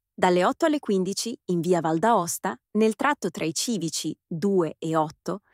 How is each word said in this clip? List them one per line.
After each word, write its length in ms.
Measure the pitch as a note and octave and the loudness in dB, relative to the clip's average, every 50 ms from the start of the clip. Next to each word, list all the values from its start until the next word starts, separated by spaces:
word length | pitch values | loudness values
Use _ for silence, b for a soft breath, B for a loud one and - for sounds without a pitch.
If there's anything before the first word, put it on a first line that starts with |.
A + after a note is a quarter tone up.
| _ _ _ | _ _ _
Dalle 320 | - F#3+ F#3 F3+ F3+ F3+ | 0 2 2 4 4 2
otto 220 | A3 C#4 - - | 2 0 2 0
alle 140 | D#4+ D4+ D4 | 0 0 0
quindici, 580 | - - G#3 F#3+ F#3 F#3+ G3 - - A3+ B3 - _ | -2 -2 0 0 0 -2 -4 -6 -6 -8 -8 -10 _
in 140 | - F3+ F3 | -2 -2 -2
via 200 | D#3+ F3 F3+ E3+ | 2 2 2 2
Val 200 | D#3+ E3 D#3+ E3 | 2 0 0 2
d'Aosta, 580 | D#3+ A3 A#3+ G#3 F3 E3+ - - - - A2+ - _ _ _ | 2 4 4 4 2 0 -4 -6 -6 -6 -8 -8 _ _ _
nel 240 | G#3 A3 A3 G#3+ | 2 2 2 2
tratto 340 | - - C#4 D4 - - F#3+ | 2 0 0 0 0 -4 -6
tra 140 | - - E3+ | -6 -4 -6
i 100 | D#3 D#3+ | -4 -4
civici 580 | - - - A#3 F#3+ D#3+ D#3+ - - - D#3+ - - _ | -4 -4 -2 -2 -2 -4 -4 -6 -4 -6 -6 -8 -8 _
due 480 | _ F#3 D#3+ D3 G3+ G3 F#3 E3+ D#3 - - | _ -8 -4 -2 2 2 2 2 0 -2 -6
e 160 | - D#3+ D#3+ | -6 -2 0
otto, 460 | D#3+ D#3 D3+ - _ _ - F3 G#3 b b | 0 0 0 -4 _ _ -8 -8 -8 b b